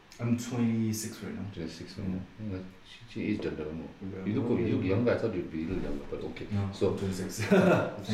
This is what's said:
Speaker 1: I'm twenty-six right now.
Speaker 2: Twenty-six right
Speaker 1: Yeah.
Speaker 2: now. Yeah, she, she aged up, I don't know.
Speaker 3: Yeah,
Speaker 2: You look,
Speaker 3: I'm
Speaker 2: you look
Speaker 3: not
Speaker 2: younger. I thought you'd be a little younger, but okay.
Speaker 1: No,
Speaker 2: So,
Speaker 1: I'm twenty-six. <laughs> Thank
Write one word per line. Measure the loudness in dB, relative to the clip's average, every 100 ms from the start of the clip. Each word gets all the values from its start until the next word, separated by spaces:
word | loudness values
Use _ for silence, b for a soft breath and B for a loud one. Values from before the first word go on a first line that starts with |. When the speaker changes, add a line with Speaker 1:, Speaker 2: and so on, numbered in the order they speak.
| -16 -2
Speaker 1:
I'm | 2 2
twenty-six | 0 0 2 4 2 0 -4 -8
right | -8
now. | -8 -8
Speaker 2:
Twenty-six | -6 -8 -8 -12 -6
right | -4
Speaker 1:
Yeah. |
Speaker 2:
now. | -4 -6 -8 -6 -6
Yeah, | -8 -14 -20
she, | -20 -12
she | -4 0
aged | 0 -2
up, |
I | -4
don't | -6 -6
know. | -10 -10
Speaker 3:
Yeah, | -10 -6 -2
Speaker 2:
You | 0
look, | 2
Speaker 3:
I'm | 2 2
Speaker 2:
you |
look | 2
Speaker 3:
not | 2
Speaker 2:
younger. | 4 4
I | 4
thought | 2
you'd | -2 -4
be | -4
a | -2
little | -2
younger, | 0 -2 -4
but | -6 -6
okay. | -8 -2
Speaker 1:
No, | 0 0
Speaker 2:
So, | 2 2
Speaker 1:
I'm | 2
twenty-six. | 0 -2 -4 -2
<laughs> | 6
Thank | 8 8 6 2 -4 -2